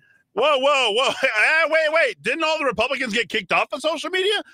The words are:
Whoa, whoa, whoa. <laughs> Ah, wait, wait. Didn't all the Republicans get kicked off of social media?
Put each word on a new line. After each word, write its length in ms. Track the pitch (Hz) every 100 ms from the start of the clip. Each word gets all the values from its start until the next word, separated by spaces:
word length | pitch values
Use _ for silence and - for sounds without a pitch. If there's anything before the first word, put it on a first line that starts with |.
| _ _ _
Whoa, 240 | 196 285 277
whoa, 360 | 269 277 240
whoa. 180 | 208 254 -
<laughs> 60 |
Ah, 440 | 262 214 240 311 311
wait, 240 | 320 302
wait. 300 | 320 277 151
Didn't 200 | 160 302
all 140 | 320 320
the 80 | 277
Republicans 480 | 202 247 262 254
get 160 | 220 208
kicked 220 | 220 190
off 200 | 175 226
of 100 | 302
social 280 | 311 320 311
media? 320 | 370 381 415 -